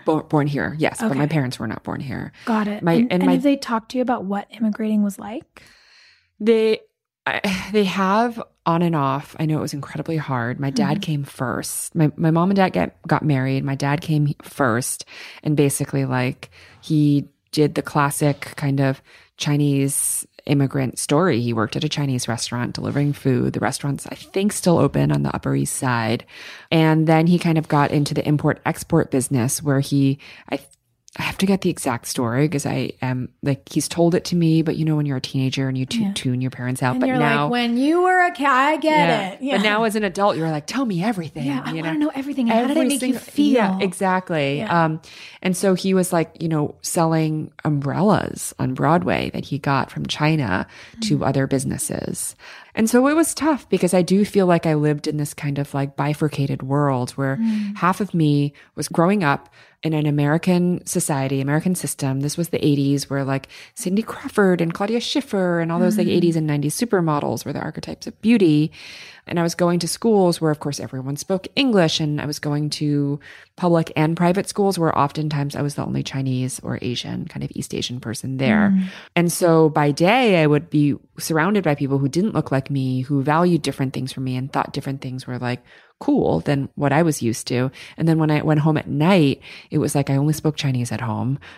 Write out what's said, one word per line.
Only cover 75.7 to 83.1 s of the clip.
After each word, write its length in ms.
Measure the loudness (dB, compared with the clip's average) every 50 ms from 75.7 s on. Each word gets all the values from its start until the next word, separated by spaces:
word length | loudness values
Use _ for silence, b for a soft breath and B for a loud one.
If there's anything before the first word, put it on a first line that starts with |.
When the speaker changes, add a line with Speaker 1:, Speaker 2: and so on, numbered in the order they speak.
| -4
Speaker 1:
the 100 | -4 -4
only 180 | -4 -4 -4 -4
Chinese 560 | -4 -6 -4 -2 -2 -2 -2 -2 -4 -6 -8
or 180 | -8 -8 -8 -6
Asian, 440 | -6 -6 -6 -6 -6 -8 -8 -8 -8
kind 180 | -10 -10 -8 -10
of 80 | -8 -8
East 200 | -10 -10 -8 -6
Asian 260 | -6 -6 -6 -8 -8
person 360 | -8 -8 -8 -8 -8 -6 -4
there. 360 | -2 0 2 2 4 4 4 2
Speaker 2:
Mm. 80 | 2 0 -2 B B B B 0
Speaker 1:
And 160 | 0 2 2
so 380 | 2 2 4 6 6 6 6 4
by 220 | 4 2 2 2
day, 500 | 2 2 4 4 4 4 4 4 4 4
I 60 | 6
would 220 | 4 4 2 0 0
be 260 | 2 2 2 2 0 -2 _ _ _ -10
surrounded 440 | -4 0 0 2 2 2 2 2 2
by 120 | 0 0
people 240 | 0 0 0 0 0
who 100 | 0 0
didn't 240 | 0 0 0 0 0
look 180 | -2 -2 0
like 180 | -2 -2 -2 -2
me, 300 | -2 -2 -2 0 -2 -2
who 200 | -2 0